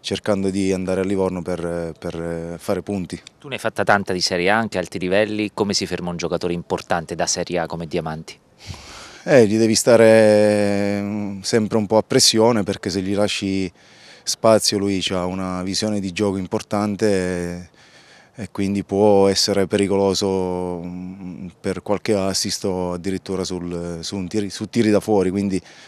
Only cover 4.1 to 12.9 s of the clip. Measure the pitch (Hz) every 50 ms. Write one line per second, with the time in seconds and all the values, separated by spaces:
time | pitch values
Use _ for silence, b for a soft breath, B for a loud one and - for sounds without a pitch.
4.1 | 95 90 - - 95 87 87 95 107 113 113 104 - 92 87 - - 90 92 90
5.1 | 95 104 110 104 107 104 107 98 - - 107 101 95 - 98 85 90 85 87 87
6.1 | 87 82 85 78 87 82 90 87 87 87 - - 95 - - - 90 85 80 -
7.1 | 87 80 85 - - 92 85 - 87 87 82 80 87 85 85 76 - 87 78 80
8.1 | 78 80 80 - - - _ _ _ B B B B B B B B B B B
9.1 | B B B 175 151 127 113 98 107 110 113 110 110 - - 135 117 113 113 110
10.1 | 110 110 110 107 107 104 107 104 104 104 101 101 101 101 101 101 101 101 101 101
11.1 | 107 104 104 101 101 95 95 - - 117 107 95 117 110 104 92 110 107 - -
12.1 | 117 131 - - - 110 110 120 120 107 92 101 95 - - 101